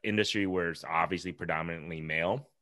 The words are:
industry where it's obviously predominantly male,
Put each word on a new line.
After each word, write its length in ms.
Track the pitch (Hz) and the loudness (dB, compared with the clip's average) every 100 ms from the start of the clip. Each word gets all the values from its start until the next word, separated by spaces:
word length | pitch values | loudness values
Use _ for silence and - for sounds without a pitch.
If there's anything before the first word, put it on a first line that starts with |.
industry 440 | 110 107 104 107 95 | 0 2 2 2 2
where 240 | 92 85 | 2 0
it's 140 | 82 | -2
obviously 480 | - 82 82 90 90 | -2 2 2 0 -2
predominantly 680 | 80 85 80 82 85 78 80 | -6 -2 -2 -2 -4 -6 -6
male, 480 | 78 78 85 135 - _ | -2 0 2 0 -4 _